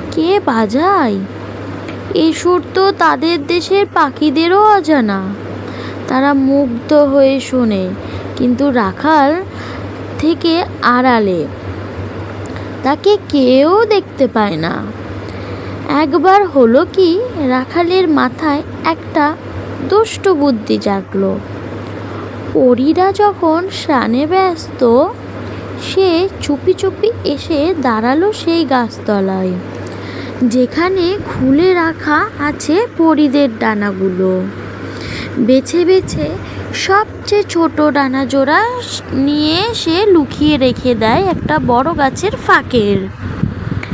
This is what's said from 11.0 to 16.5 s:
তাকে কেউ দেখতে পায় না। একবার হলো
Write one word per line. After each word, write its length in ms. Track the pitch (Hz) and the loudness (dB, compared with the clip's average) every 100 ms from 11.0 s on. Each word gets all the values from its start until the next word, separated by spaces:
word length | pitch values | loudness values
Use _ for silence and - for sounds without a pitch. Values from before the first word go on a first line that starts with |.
| 254 233 202 175 143 - - - - - - - - - - - - - | 4 4 2 0 -4 -8 -10 -10 -10 -10 -10 -10 -10 -10 -10 -10 -10 -4
তাকে 340 | 262 294 392 415 - | -2 0 2 0 0
কেউ 560 | 294 254 262 302 403 | 2 4 6 6 4
দেখতে 440 | 440 415 - - 262 | 2 0 0 -2 0
পায় 280 | 226 208 160 | 2 0 -2
না। 480 | 165 - 101 - - - - - - - - - - | -4 -4 -8 -10 -12 -10 -10 -10 -10 -10 -10 -10 -2
একবার 580 | 285 302 311 359 403 | 0 2 2 6 6
হলো 400 | 381 | 4